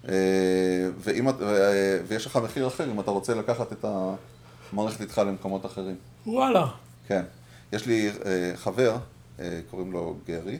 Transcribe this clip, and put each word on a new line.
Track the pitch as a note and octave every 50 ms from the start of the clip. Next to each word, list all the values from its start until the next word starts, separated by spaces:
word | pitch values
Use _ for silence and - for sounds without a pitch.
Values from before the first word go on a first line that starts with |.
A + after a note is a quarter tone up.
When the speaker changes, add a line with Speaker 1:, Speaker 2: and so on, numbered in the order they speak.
| - F#2
Speaker 1:
אה, | F#2+ F#2+ F#2+ F#2+ F#2+ F#2+ F#2 F#2 F#2 F#2 F#2 F#2 F2+ F2+ F#2 F#2 F#2 F#2+
ואם | F#2 G#2 G2+ G#2+ A#2+ C3+
את-, | C3 -
ו-, | - G#2 G#2 G2 G2 G2+ G2+ G2 G2 G2 F#2+ F2+ F2 F#2+
ויש | G#2+ G#2+ -
לך | C3+ - C3 A2+
מחיר | G#2+ - C#3+ C3 C3
אחר, | C3 - E3 C#3
אם | A2 G#2
אתה | F#2+ -
רוצה | G2+ G2 - - A#2+
לקחת | A2+ G#2+ - A#2 A#2 A#2 - G#2+
את | G2+ - A2 G#2 G2 F#2+ F#2 F#2+ F#2+ - - - - - - - - - - G2
המערכת | G2+ G#2+ A2 G#2 -
איתך | A2 F#2+ - - G#2 G2+
למקומות | G2 F#2 - F#2+ G2 F#2+ -
אחרים. | F#2+ - - F#2+ F#2+ F#2+ F2+ - - - - - A3+
Speaker 2:
וואלה. | A3+ B3+ C4 C4+ B3 F#3+ D#3+ C3 - - - - - - - -
Speaker 1:
כן. | G3+ F#3+ E2+ - - - - - - - - - -
יש | G#2+ -
לי, | B2 A2+ A2+ G#2+ G#2 G2+ G2+ -
אה, | G2 F#2+ F#2 F2+ F2+ F2
חבר, | - - G#2 F#2+ A2 C3 A#2 A2 B2 B2 - - - - - - -
אה, | E2+ F2 E2+ E2 E2 -
קוראים | - F#2+ F2+ F#2
לו | F#2 F2 E2+ E2+ D2+ - - -
גרי | E2+ E2 D#2+ F#2+ A#2+ E3